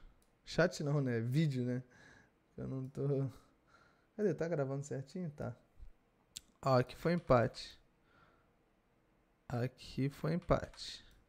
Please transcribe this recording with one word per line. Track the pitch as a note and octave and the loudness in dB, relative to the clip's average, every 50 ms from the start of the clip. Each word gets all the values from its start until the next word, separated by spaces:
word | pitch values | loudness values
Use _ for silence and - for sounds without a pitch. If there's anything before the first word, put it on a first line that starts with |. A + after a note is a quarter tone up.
| - - - _ _ _ _ _ _ | -20 -20 -20 _ _ _ _ _ _
Chat | - - - E3 F3 - - D#3 | -6 2 4 4 4 2 -2 -2
não, | C#3+ D3 D3 | 0 0 2
né? | C3+ B2+ A#2+ A2+ | 2 2 0 0
Vídeo, | A2+ B2 B2+ D#3 E3 D3+ C3 B2+ A#2+ | 0 0 2 2 2 2 2 0 -2
né? | B2 B2 B2+ B2+ - - - - - - - - _ _ _ _ _ - - | -2 -2 -4 -6 -10 -20 -20 -20 -20 -20 -20 -20 _ _ _ _ _ -12 -10
Eu | C3 B2+ | -8 -6
não | C3 C3 C3 C3 | -6 -6 -8 -8
tô. | - C#3 C3+ C#3+ C#3+ C3+ C3+ B2+ - - - _ _ _ _ _ - - - _ _ _ _ _ - - | -6 -4 -2 -2 0 0 -2 -4 -6 -10 -20 _ _ _ _ _ -20 -20 -20 _ _ _ _ _ -6 -2
Cadê? | G#3+ F#3+ D3+ | 0 0 0
Tá | - D#3+ E3+ | 0 -2 -2
gravando | F3 D3+ C#3 C3 C3+ C#3+ C#3 | 0 -2 -2 -2 -2 -6 -6
certinho? | - B2+ C3+ C3+ - - F#3 F3+ D3+ | -6 -8 -8 -8 -8 -8 -8 -8 -8
Tá. | D3 - A2 A#2 A#2 - _ _ _ - - - - _ _ _ _ _ _ _ - - _ _ _ _ - | -8 -8 -8 -8 -8 -10 _ _ _ -18 -18 -18 -18 _ _ _ _ _ _ _ -16 -16 _ _ _ _ 2
Ó, | C#3 C3 B2 | 6 6 6
aqui | B2 - - | 6 4 -2
foi | - - E3 F3 | -2 0 2 2
empate. | E3+ - - C3 A#2+ A#2 B2+ - - - - - - _ _ _ _ _ _ _ - - _ _ _ _ _ _ _ _ _ _ _ _ _ _ _ _ _ _ _ _ _ _ _ _ - | 2 4 6 6 6 6 4 0 -6 -16 -16 -16 -20 _ _ _ _ _ _ _ -20 -20 _ _ _ _ _ _ _ _ _ _ _ _ _ _ _ _ _ _ _ _ _ _ _ _ -6
Aqui | B2+ A#2 A#2+ C3+ - - - - - - C3 C#3 | -4 -2 -2 -2 -4 -10 -18 -10 -4 -2 -2 -2
foi | - - - D3+ D#3+ | -2 -4 -2 -2 -2
empate. | F3+ - - C#3 - - - - - - - - - - - - - _ | -2 4 4 2 2 2 -4 -14 -14 -14 -14 -14 -14 -18 -20 -20 -20 _